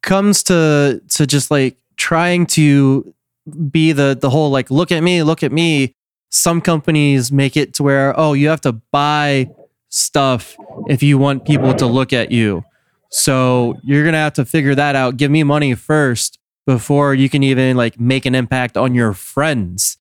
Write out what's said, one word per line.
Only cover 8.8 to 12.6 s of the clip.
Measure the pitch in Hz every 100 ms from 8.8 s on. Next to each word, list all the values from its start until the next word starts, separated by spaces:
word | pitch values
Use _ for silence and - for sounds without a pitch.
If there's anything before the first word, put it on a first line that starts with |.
| _ 143 147 151 147 139 131 - - _ _
stuff | - - 151 135 123 - - - - -
if | 135
you | 143 139
want | 139 139 -
people | 143 127
to | 123 131
look | 123 131
at | 127 113
you. | 120 110 90